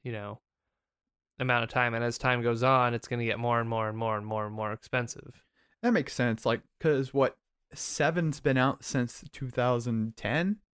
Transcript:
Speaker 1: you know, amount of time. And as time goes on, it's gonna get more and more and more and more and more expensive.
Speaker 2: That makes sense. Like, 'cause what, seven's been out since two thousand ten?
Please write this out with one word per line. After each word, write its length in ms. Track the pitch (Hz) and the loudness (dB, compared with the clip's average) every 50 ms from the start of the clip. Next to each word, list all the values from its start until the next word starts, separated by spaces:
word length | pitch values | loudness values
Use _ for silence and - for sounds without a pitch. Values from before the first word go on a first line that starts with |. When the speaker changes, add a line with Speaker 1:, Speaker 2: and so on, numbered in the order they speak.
| _ | _
Speaker 1:
you 80 | 131 | -8
know, 280 | 113 107 101 104 104 - _ _ _ _ _ _ _ _ _ _ _ _ _ _ _ _ _ _ _ - | -8 -6 -8 -8 -10 -12 _ _ _ _ _ _ _ _ _ _ _ _ _ _ _ _ _ _ _ -4
amount 260 | 135 127 123 120 117 | -2 0 2 0 0
of 60 | 117 | 0
time. 240 | - 127 123 120 117 | 0 0 0 2 0
And 100 | 113 120 | 0 -2
as 140 | 120 117 - | -2 -2 -2
time 240 | - 127 127 120 | 0 0 0 2
goes 200 | 117 120 117 113 | 2 0 0 2
on, 300 | 120 131 135 127 123 120 | 2 4 4 4 4 2
it's 160 | 117 117 - - | 0 -2 -4 -4
gonna 160 | 123 120 120 | -4 -2 0
get 140 | 117 107 117 | 0 -2 0
more 200 | 120 120 120 117 | 0 0 0 0
and 120 | 117 113 | 0 0
more 180 | 117 113 110 107 | -2 -2 -2 -2
and 80 | 107 | -2
more 220 | 110 113 113 110 104 | -2 -2 -2 -2 -2
and 80 | 104 | -4
more 180 | 107 110 107 107 | -4 -4 -4 -4
and 100 | 104 107 | -4 -6
more 180 | 110 107 107 | -6 -6 -6
expensive. 720 | 107 - - - - 127 120 117 - - - - - - _ _ _ _ _ _ _ _ | -6 -8 -8 -4 -2 -2 -2 -2 -8 -12 -14 -18 -20 -20 _ _ _ _ _ _ _ _
Speaker 2:
That 100 | - 240 233 | 0 2 2
makes 180 | 180 135 - | 2 0 0
sense. 320 | - - 127 120 113 110 - | 0 0 2 2 2 0 0
Like, 160 | 120 117 - - _ _ _ | 0 0 0 -2 _ _ _
'cause 360 | - 160 151 131 139 127 - | 2 2 2 2 0 0 2
what, 240 | 139 135 120 - _ _ _ _ _ _ _ | 2 2 2 2 _ _ _ _ _ _ _
seven's 680 | - - - - - - 151 151 160 175 165 156 147 - | -12 -10 -8 -8 -2 0 0 0 2 2 0 0 -2 0
been 160 | - 143 131 | 0 2 4
out 260 | 131 127 135 - - | 4 4 2 2 -2
since 400 | - - - 135 123 117 - - - - | -6 -2 0 0 0 -2 -6 -12 -16 -16
two 180 | - - 139 127 | -10 -8 -8 -4
thousand 680 | 120 - 120 127 123 120 117 123 117 113 110 113 113 | -2 0 2 2 2 2 0 0 0 0 0 -2 -4
ten? 400 | - - 104 120 156 175 190 214 - _ _ | -6 -4 -2 0 0 2 0 -2 -2 _ _